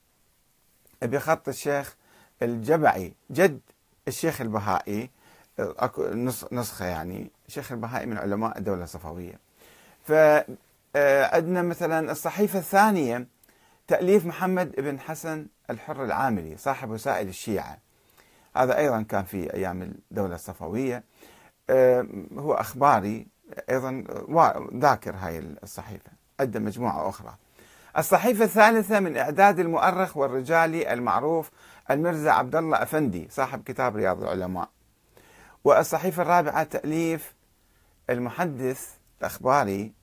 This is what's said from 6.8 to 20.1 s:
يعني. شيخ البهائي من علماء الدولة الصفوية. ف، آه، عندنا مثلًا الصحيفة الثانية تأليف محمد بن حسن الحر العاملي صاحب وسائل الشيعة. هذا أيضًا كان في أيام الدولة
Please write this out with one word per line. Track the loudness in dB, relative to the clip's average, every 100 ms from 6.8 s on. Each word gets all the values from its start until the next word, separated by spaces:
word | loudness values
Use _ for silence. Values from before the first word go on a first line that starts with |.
| -6
يعني. | -6 -8 -10 -12 _ -16
شيخ | -12 -10
البهائي | -8 -6 -6 -6
من | -6
علماء | -4 -2 -4 -4
الدولة | -4 -4
الصفوية. | -6 -12 -12 -12 -14 -16 _ _ -20 _ _ _
ف، | 2 6 8 6 2 -10 _ _ _ 2
آه، | 4 6 4 2
عندنا | 2 0
مثلًا | -2 -2 -2 -2 -2
الصحيفة | -4 -4 0 0 0
الثانية | 2 4 6 4 0 -2 -6 _ _ _ _ _ 0
تأليف | 2 6 4 4
محمد | -4 -2 0 -2 -4
بن | -4 -6
حسن | -10 -10 -8 -8 -12 _ -10
الحر | -10 -8 -6
العاملي | -4 0 0 0 -4 -8
صاحب | -6 -4 -6
وسائل | -6 -4 -2 -4
الشيعة. | -8 -4 -4 -6 -14 _ _ _ _ _ _ _ 0
هذا | 2 2
أيضًا | 2 0
كان | -2 -4
في | -4 -6 -6
أيام | -4 -6 -6
الدولة | -10 -14 -10